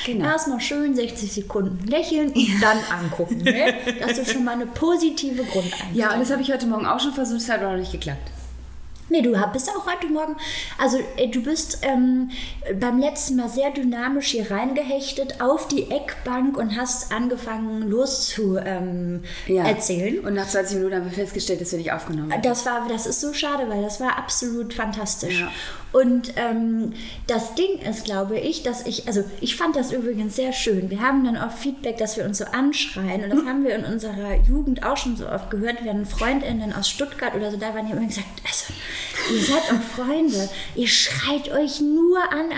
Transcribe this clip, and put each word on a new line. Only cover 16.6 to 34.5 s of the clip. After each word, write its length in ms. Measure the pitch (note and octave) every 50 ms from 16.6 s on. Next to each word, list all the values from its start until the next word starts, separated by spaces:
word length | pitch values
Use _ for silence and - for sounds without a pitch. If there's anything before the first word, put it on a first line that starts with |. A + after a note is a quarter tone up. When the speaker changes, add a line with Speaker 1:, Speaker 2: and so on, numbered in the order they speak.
| A3+ G#3+ G#3
Speaker 2:
hast 360 | A#3 B3+ B3 - - - -
angefangen 760 | G3+ A3+ B3 B3 B3 A#3+ - A3+ A3 A3 A3 A3 A3 A3 A3 G3+
loszu-, 680 | G#3 A#3+ C4+ C4+ - - - - - A3 A3 F#3+ F#3 F#3+ F#3
ähm, 560 | F#3+ F#3+ F3+ F3+ F#3 F3 F3 F3 F3 F3 F3 - - - - -
Speaker 1:
Ja. 180 | - F#3+ F#3 E3+
Speaker 2:
erzählen. 540 | A3 G#3 G#3+ - - F#3 F3 F#3 G#3+ D4 G4 -
Speaker 1:
Und 80 | G3+ G3+
nach 140 | G3+ F#3+ G3
zwanzig 300 | - G3 F#3+ F#3+ G3+ F#3+
Minuten 180 | F#3 F#3+ F#3+
haben 80 | F3+ F3
wir 80 | F3+
festgestellt, 480 | F3+ G3+ G3+ F#3+ - A#3 - - F3+ E3+
dass 100 | F3+ -
wir 80 | F3+ E3
nicht 140 | E3 D#3+
aufgenommen 400 | - D#3+ - - E3 D3+ D3+ D#3
haben. 100 | - A3
Speaker 2:
Das 240 | A3+ B3 A#3+ A#3+ -
war, 200 | B3+ A#3+ A#3+ A#3 A#3
das 180 | A3+ G#3+ -
ist 140 | A#3 B3 -
so 120 | D4 D4
schade, 360 | C#4+ - D#4 D4 C#4+ C#4+ B3+ A3
weil 120 | G#3 G3+
das 200 | G3+ G#3 G#3 -
war 180 | B3+ B3+ - C4
absolut 560 | C4+ - - - B3 A#3+ A#3 A#3+ A#3 A#3 -
fantastisch. 640 | - A3 G#3+ G#3+ A3 G#3 G3 - - - F3+ F3+ F3+
Speaker 1:
Ja. 120 | F3+ E3+ - - - - - - - -
Speaker 2:
Und, 400 | - C4 C4 B3 B3 B3 A#3+ - -
ähm, 560 | B3 A#3 A#3 A3 A3+ A3+ A3+ A3+ A3+ A3 - - - - - - - -
das 280 | - A#3 A3 - - -
Ding 240 | D#4+ F#4 G4 G4 - - G#3+
ist, 160 | G#3+ - -
glaube 340 | A3 G3+ F#3+ G3 G3 A3 -
ich, 240 | - D4+ D#4+ -
dass 220 | - B3 A#3 A#3+ -
ich, 200 | B3+ - - -
also 180 | A#3+ G3 G3+ F#3+ - - -
ich 160 | - - -
fand 200 | - F4 E4 D4+
das 160 | C#4+ B3 -
übrigens 440 | - C4 A3+ A#3+ A#3 G#3+ G#3+ G#3+ G3
sehr 160 | C4 C4 C4
schön. 380 | B3+ - - A#3 G3+ F#3 F#3 F#3
Wir 100 | G3 G3+
haben 240 | A#3+ C4+ C#4 C#4 B3+
dann 120 | A#3+ A#3 -
oft 200 | A3 A3+ - -
Feedback, 380 | - C#4 C4+ - - A#3+ A3+
dass 200 | - A3 G#3+ - A3+
wir 60 | F3
uns 140 | G3 G3+ -
so 60 | G3+
anschreien. 800 | - - B3 C4+ C#4+ D4 - - - - F#3+ F#3+ F#3 F3+ G3+ G3+
Und 60 | G3+
das 120 | A#3+ D4
Speaker 1:
Mhm. 60 | D4+ B3+
Speaker 2:
haben 160 | C4 C#4 C#4
wir 100 | B3+ G#3
in 80 | A3 -
unserer 500 | - A3 A3+ A3 A3 G3+ G3 G3+ G3+ A3 A3 -
Jugend 380 | A#3